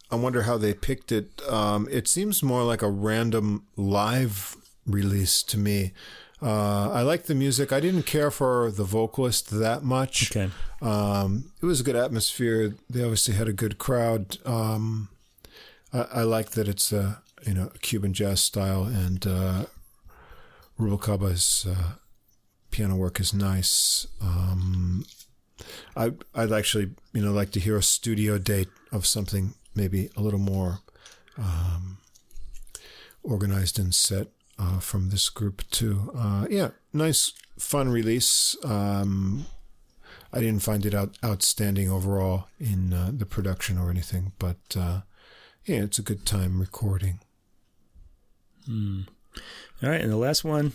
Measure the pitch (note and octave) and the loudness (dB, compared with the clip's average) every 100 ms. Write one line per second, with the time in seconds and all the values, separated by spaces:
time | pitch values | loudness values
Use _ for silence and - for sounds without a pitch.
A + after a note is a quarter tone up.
0 | - A#2 B2+ B2 A2 A#2 G#2+ G#2 - C3+ | -4 0 2 2 2 2 2 2 0 -2
1 | - A2 G2+ - - A2+ G#2 G#2 G#2 A#2+ | 0 -2 -2 -8 -4 0 2 2 0 0
2 | - E3+ G#3 G3+ C#3 B2 A#2+ A2 G#2 G2 | 0 0 2 0 2 2 2 2 0 0
3 | G#2 A2 A#2 A2 G#2 G#2 - - G2 G2+ | 2 2 2 2 0 -2 -4 -2 2 2
4 | G#2 B2+ B2+ G2 - - - - - G2+ | 4 2 0 -2 -8 -12 -20 -12 -2 0
5 | G2+ G2+ F#2 - - G#2 G2+ G2+ F#2+ - | 2 2 2 2 0 0 2 2 0 -4
6 | - - - - - G#2+ G#2 G2+ G2+ - | -20 -20 -20 -6 -2 0 2 2 0 2
7 | B2+ E3 - C#3+ C#3 B2 C#3 C3+ E3+ F#3 | 2 0 0 0 2 2 2 2 2 0
8 | - D3+ D3 - C3 B2 A#2 G2 F#2+ A2 | 0 2 2 2 2 4 2 0 0 2
9 | A2+ - B2+ - - G#2 A2 B2 C#3 C3 | 0 0 0 0 -2 0 2 0 0 0
10 | C3 - A#2+ A2 F#2+ - - - A#2 G#2 | 0 0 0 0 -2 -2 -4 -4 -2 0
11 | G2+ G2+ G2 G#2 C#3+ - E3+ D3+ B2+ A#2+ | 2 2 2 0 -4 -4 0 0 2 2
12 | B2+ A2+ - - A#2+ A2 G#2+ G2 - B2 | 0 0 -2 0 0 2 0 -2 -6 -2
13 | A#2+ A2 - G2+ A2 F#2+ A2 G2 - B2 | 0 2 2 2 0 0 -2 -2 0 2
14 | A#2 A2+ F#2+ - - A2+ A2 A2 A2 A2 | 2 0 -2 -8 -4 -2 0 0 -2 -4
15 | G2+ - _ _ - - - - _ B2+ | -6 -12 _ _ -20 -20 -20 -20 _ -4
16 | - A#2 A2+ A2+ G#2+ A2+ G2+ G2 - G#2 | -4 0 0 0 0 -2 0 0 0 2
17 | G2 G#2+ _ - - F#2 F#2 - - A2+ | 0 -2 _ -8 -2 0 0 -4 -2 0
18 | G2 F#2+ G2 G2 - G#2 G2 F#2+ G2+ A2 | 0 0 2 2 2 0 0 0 0 0
19 | F2+ F#2 G2 F#2 F#2 F#2 - - - - | 0 0 0 0 0 0 -4 -10 -20 -20
20 | - - - - - - - - A2 G2+ | -20 -20 -20 -20 -20 -20 -16 -4 0 0
21 | - G2+ G2 F2+ - - F#2+ F2+ F2 - | 0 0 2 2 2 0 0 -2 -2 -4
22 | - - _ _ _ _ - - G2+ F#2+ | -16 -20 _ _ _ _ -8 -2 0 2
23 | F#2 - F#2 G2+ G2 F#2 F#2 - - - | 0 0 0 0 0 2 2 2 2 0
24 | - - G2 F2 F#2 F2+ F#2 F#2 F2+ F2+ | -4 -4 -2 0 0 0 0 0 0 -2
25 | - - - _ _ - - - - - | -4 -14 -20 _ _ -20 -18 -18 -12 -4
26 | A#2 C#3+ - - A2+ G#2+ G2+ G#2+ G2 - | -2 -4 -10 -2 0 0 0 0 -2 -6
27 | - G#2+ G2+ G2+ G2+ G2+ F#2+ G#2+ - - | -8 -2 0 2 0 0 0 2 2 0
28 | A#2+ G#2+ G#2+ G#2 F#2 G2+ F#2 - - G#2 | 0 0 2 2 2 0 0 -6 -8 -2
29 | - G#2+ G2 G2 F#2+ - - - G2 F#2+ | 0 0 0 0 -2 -4 -8 -2 0 0
30 | - - G#2 G2+ G2 F#2+ F2+ F#2 - - | -2 -2 0 2 0 0 0 -4 -10 -20
31 | - - - - G2+ E2 F2 E2+ F#2 F#2 | -20 -20 -20 -8 -4 -2 0 -2 -6 -12
32 | _ - - - - - - - - - | _ -20 -16 -12 -10 -10 -12 -16 -18 -20
33 | - - - G#2 G2+ G2 F#2 - F2+ - | -20 -14 -4 0 2 2 2 0 0 2
34 | - G2 G#2+ _ _ - F2+ F#2 - G2 | 2 0 -4 _ _ -4 -2 0 -2 -2
35 | F#2 F#2+ - - G#2 F#2+ - - A2+ G2+ | 0 0 -2 -2 -4 -4 -4 -2 0 0
36 | G2+ C3 G3+ G3+ G#3 G3+ D#3 - _ D3 | -2 -2 0 0 0 0 -2 -4 _ 0
37 | D#3+ D3 - - - - - C#3+ C3 A#2+ | 2 2 0 -4 -18 -10 -2 0 2 2
38 | A2 A#2+ B2+ - - - C#3+ G#2 G2+ G2 | 2 2 2 2 2 -2 -2 0 2 2
39 | G2 G2 G2 A2 - - - - - - | 2 2 0 -2 -4 -12 -18 -20 -20 -20
40 | - - - B2 A#2 G#2+ G#2 G#2 G2+ G2+ | -20 -20 -10 -2 0 0 0 0 2 0
41 | G2 - A#2 G2 - - G#2 G2 F#2+ F#2+ | -2 -2 -4 0 0 2 2 2 2 2
42 | F#2+ G2 F#2+ F#2 - - B2+ F#2+ F#2 F2 | 2 2 2 0 -4 -6 -2 0 2 2
43 | F2+ B2 G#2+ - G2 F#2 - F2+ F2 F2+ | 0 0 -2 -2 -2 -2 -2 0 0 0
44 | E2+ F2+ F#2+ - F2+ F2 - - F2 F2+ | -2 -2 -4 -4 -4 -4 -6 -2 0 -2
45 | - - - - - _ - C#3 G2+ - | -6 -18 -20 -20 -20 _ -4 -2 0 -2
46 | G#2 G2+ - G2+ F#2 F#2 F#2 - G#2 F#2+ | -4 -4 -2 0 0 0 -2 -4 -2 0
47 | F#2 F2+ _ _ _ _ _ _ _ - | -2 -4 _ _ _ _ _ _ _ -20
48 | - - _ _ _ _ - A2+ G2+ G2 | -20 -20 _ _ _ _ -8 -4 -2 -4
49 | F#2+ _ _ - - - - - C3 D#3+ | -8 _ _ -18 -18 -18 -18 -4 -2 0
50 | A2+ G#2+ B2+ D#3 D#3+ D3+ D3 | 0 0 2 0 0 0 0